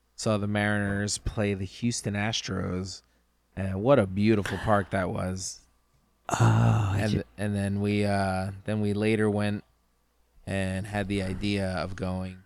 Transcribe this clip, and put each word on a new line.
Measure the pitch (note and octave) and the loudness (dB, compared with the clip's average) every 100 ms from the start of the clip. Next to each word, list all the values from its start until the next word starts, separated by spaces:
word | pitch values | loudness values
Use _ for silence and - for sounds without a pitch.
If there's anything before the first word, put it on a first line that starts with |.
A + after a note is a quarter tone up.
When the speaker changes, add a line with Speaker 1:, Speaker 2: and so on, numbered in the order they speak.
| _ - | _ -6
Speaker 1:
saw | A#2 G#2+ | 0 0
the | G2+ | 0
Mariners | G#2 G#2 G#2 G2+ G2+ G2+ - | 0 2 2 0 -2 -2 -4
play | - - G2+ | -4 0 0
the | F#2+ | 0
Houston | F#2+ - A#2+ - - | -4 -4 -2 -2 -4
Astros, | G2+ G#2 A2+ - F#2+ F#2+ F#2 F#2+ - _ _ _ _ _ - | -2 -2 -4 -4 -4 -4 -4 -6 -10 _ _ _ _ _ -8
and | F#2+ F#2+ | -4 0
what | A#2 C#3 | 4 4
a | G2 | 4
beautiful | F#2+ G#2+ G#2+ F2 F#2 | 4 4 4 2 -2
park | A2 G2+ F#2+ | 2 2 2
that | G2 F2+ | -2 -2
was. | - F#2+ F#2 - - _ _ _ _ _ _ - | -2 -4 -6 -8 -12 _ _ _ _ _ _ -6
Speaker 2:
Oh, | - A2+ A2 A#2 A2 G2+ G2+ | 2 4 6 6 4 2 0
Speaker 1:
And, | G#2+ | 0
Speaker 2:
you | G2 - - | 0 -2 -6
Speaker 1:
and | G#2 | -2
then | G2+ G2 G2+ | -2 -2 0
we, | G#2 G#2 | 0 2
uh, | G2+ G2 G2 F#2 F#2+ G2 | 2 2 0 0 -4 -6
then | G2+ G#2+ | -4 -2
we | G#2 | 0
later | G2+ A2 A2 G#2+ | 2 2 2 2
went | G#2 G#2 G#2 - _ _ _ _ _ _ _ | 2 -2 -4 -10 _ _ _ _ _ _ _
and | - G2 F#2+ F#2+ G#2 | -6 -2 -2 -4 -4
had | G#2 G2 | -4 -2
the | G2+ | -2
idea | F#2+ F2+ G2+ G2+ F#2+ | -2 -2 -2 0 0
of | F2+ F2 | -2 -4
going | F#2 F#2 F#2 F#2 F#2 | -4 -4 -4 -6 -10